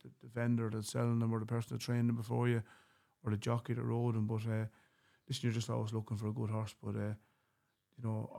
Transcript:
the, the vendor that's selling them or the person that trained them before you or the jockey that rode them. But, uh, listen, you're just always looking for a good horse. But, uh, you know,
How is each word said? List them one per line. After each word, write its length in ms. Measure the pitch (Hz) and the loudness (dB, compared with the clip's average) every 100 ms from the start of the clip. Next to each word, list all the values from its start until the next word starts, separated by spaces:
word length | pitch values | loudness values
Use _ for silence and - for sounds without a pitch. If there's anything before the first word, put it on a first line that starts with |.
the, 60 | 127 - | -20 -20
the 60 | 127 | -8
vendor 380 | 117 120 117 113 | -2 2 2 2
that's 180 | 110 107 | -2 -2
selling 260 | 123 120 117 | 0 2 4
them 140 | 113 | 2
or 80 | 113 | 0
the 60 | 110 | 0
person 260 | 117 113 | -2 -2
that 60 | 117 | -4
trained 280 | - 120 117 | 0 2 2
them 80 | 117 | 2
before 320 | 110 120 120 | 0 2 4
you 140 | 117 - - - _ _ _ | 4 0 -12 -20 _ _ _
or 60 | - | -2
the 40 | 104 | 0
jockey 380 | 117 117 - | 2 0 0
that 80 | 117 | -2
rode 320 | 120 117 120 113 | 0 2 2 2
them. 100 | 107 | 2
But, 160 | 110 113 | 0 0
uh, 180 | 110 107 - _ _ _ _ - | -2 -2 -8 _ _ _ _ -8
listen, 120 | 131 | -2
you're 100 | 123 | 0
just 180 | 113 110 | 0 0
always 220 | 117 113 | -2 0
looking 240 | 110 104 107 | -2 -2 -2
for 120 | 107 | -2
a 40 | |
good 180 | 110 110 | -2 -2
horse. 240 | 110 107 - | -2 -4 -8
But, 140 | 104 107 | -6 -4
uh, 180 | 104 107 _ _ _ _ _ _ _ - | -4 -6 _ _ _ _ _ _ _ -6
you 60 | |
know, 320 | 117 110 107 | -4 -2 -4